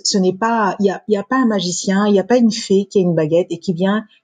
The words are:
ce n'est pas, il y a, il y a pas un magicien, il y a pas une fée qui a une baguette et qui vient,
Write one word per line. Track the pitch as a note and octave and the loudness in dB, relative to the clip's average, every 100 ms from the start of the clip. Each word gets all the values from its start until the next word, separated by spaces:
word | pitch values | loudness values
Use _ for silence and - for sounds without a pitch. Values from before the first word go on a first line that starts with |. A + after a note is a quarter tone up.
ce | - G3+ | -2 0
n'est | F#3 F#3 | 0 0
pas, | A3+ A#3 G3 - | -2 0 -2 0
il | G3 | -2
y | |
a, | F3 - | -2 -4
il | |
y | G3+ | -4
a | |
pas | - C4 | -2 0
un | A#3+ | 0
magicien, | G3+ F3 - G3+ F#3+ G#3 | 0 -4 -6 -2 0 2
il | |
y | G3 | 2
a | |
pas | F#3+ B3 | 2 2
une | A3+ | 2
fée | - - G3 G3 | 0 0 0 2
qui | G3+ | 0
a | |
une | F3+ E3 | 2 0
baguette | D#3 E3+ F3+ | 0 0 0
et | E3+ | -4
qui | - | -4
vient, | E3 F#3+ G#3+ G#3 _ | -2 0 -2 -6 _